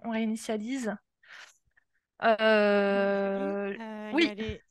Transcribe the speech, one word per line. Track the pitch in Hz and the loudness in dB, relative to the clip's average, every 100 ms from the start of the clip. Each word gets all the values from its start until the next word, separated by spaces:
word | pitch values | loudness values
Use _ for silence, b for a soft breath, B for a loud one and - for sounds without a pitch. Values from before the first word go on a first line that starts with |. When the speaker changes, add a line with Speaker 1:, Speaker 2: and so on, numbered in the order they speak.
Speaker 1:
On | 233 | -6
réinitialise. | 220 220 220 - 214 220 269 220 208 _ _ B B B B _ _ _ _ _ - | -2 -2 -4 -4 -4 -4 -6 -6 -8 _ _ B B B B _ _ _ _ _ 0
Euh, | 226 214 220 214 208 208 202 202 196 196 196 196 196 202 202 | 2 4 4 6 6 4 4 2 2 0 0 -2 -2 -4 -4
Speaker 2:
Julie, | 208 | -8
euh, | 220 214 214 | -10 -10 -4
Speaker 1:
oui. | 277 | 0
Speaker 2:
il | 302 | 0
y | |
a | |
les, | 208 220 202 _ | -2 -8 -10 _